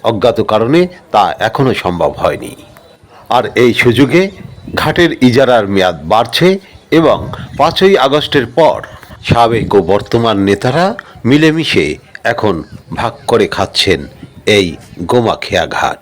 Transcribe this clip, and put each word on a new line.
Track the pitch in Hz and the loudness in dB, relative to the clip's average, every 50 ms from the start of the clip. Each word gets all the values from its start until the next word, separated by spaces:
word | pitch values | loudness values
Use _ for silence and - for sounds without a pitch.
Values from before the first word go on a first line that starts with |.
| - | -2
অজ্ঞাত | 113 113 104 - 120 113 117 104 - | -2 -2 2 0 0 2 0 -2 0
কারণে | 107 107 113 120 151 175 180 180 - - - _ - | 0 0 2 2 2 2 2 0 -4 -16 -12 _ 2
তা | 104 98 82 - - 98 117 | 2 2 2 0 -2 -4 -4
এখনো | - - 139 131 101 - | 0 0 0 0 0 -2
সম্ভব | - 92 90 82 82 71 - - | -4 -4 -2 0 -2 -2 -2 -2
হয়নি। | - 85 73 - - - - - - - - - - _ - _ _ _ - - - _ 113 | -2 -2 -2 -4 -10 -14 -16 -20 -20 -20 -20 -20 -20 _ -20 _ _ _ -20 -20 -6 _ -2
আর | 123 113 - - 110 | 0 0 0 0 2
এই | 123 123 117 - | 2 2 2 2
সুযোগে | - 123 113 120 143 123 131 175 190 196 - - - - - - - - - - | 2 2 4 4 2 2 2 0 0 0 -6 -14 -20 -20 -20 -18 -16 -10 -8 -4
ঘাটের | - 151 - - 175 165 - - 127 127 | -4 -2 0 0 0 0 0 2 2 2
ইজারার | 113 131 135 123 123 117 101 98 98 | 4 4 4 4 2 2 0 0 0
মেয়াদ | 98 92 92 87 76 71 80 | 0 0 0 -2 -4 -2 0
বাড়ছে | 104 110 120 117 - - 156 185 190 190 - - - - _ _ 147 160 | 0 0 0 -2 -2 0 0 0 0 0 -6 -16 -20 -20 _ _ 0 2
এবং | 165 135 104 - - 131 - - - - - - | 4 2 2 0 -4 -10 -12 -14 -14 -14 -2 -2
পাঁচই | 139 165 165 - 190 196 196 - 131 | -2 0 0 2 2 4 4 4 2
আগস্টের | 139 139 151 143 - - 147 120 113 120 170 | 2 0 -2 -2 0 -2 -2 -2 0 0 2
পর | 160 135 69 53 - - - - - - - - - - | 2 2 2 -2 -8 -14 -20 -20 -20 -20 -20 -14 -4 -2
সাবেক | - 117 120 113 117 110 - - - | 2 2 2 2 2 -2 -2 2 2
ও | 101 90 82 | 2 2 2
বর্তমান | 98 104 - - - 117 117 113 107 98 98 98 | 0 -2 0 -2 -2 0 0 0 0 0 2 0
নেতারা | 101 - - 127 127 160 180 196 240 - - - - - - 113 | 0 0 0 -2 0 0 0 -2 -2 -6 -14 -20 -20 -6 0 2
মিলেমিশে | 135 151 160 160 156 165 151 - - 101 78 76 71 - - - _ - - 113 | 2 4 4 2 0 0 -4 -2 0 0 0 -2 -6 -10 -14 -20 _ -6 -6 -4
এখন | 117 - - 107 92 80 - - - - - - - - | -4 -2 -2 -2 -2 -2 -6 -12 -18 -20 -14 -12 -8 -6
ভাগ | 113 113 - - - - | -6 -6 -6 -8 -4 0
করে | 117 113 101 - - | 0 2 0 0 0
খাচ্ছেন | 101 98 - - - - 98 87 71 71 - - - - - _ - - - 107 | -4 -4 -4 -2 -4 0 0 -2 -2 -4 -12 -16 -20 -20 -20 _ -8 -2 2 2
এই | 101 95 85 73 - - - - - 90 - | 2 2 0 -6 -10 -18 -20 -12 -12 -6 0
গোমা | 123 123 117 104 - - - | 0 0 2 0 -2 -4 -6
খেয়াঘাট। | - 101 90 80 78 - - - - - - | -4 -2 -2 -2 -2 -4 -4 -4 -4 -4 -8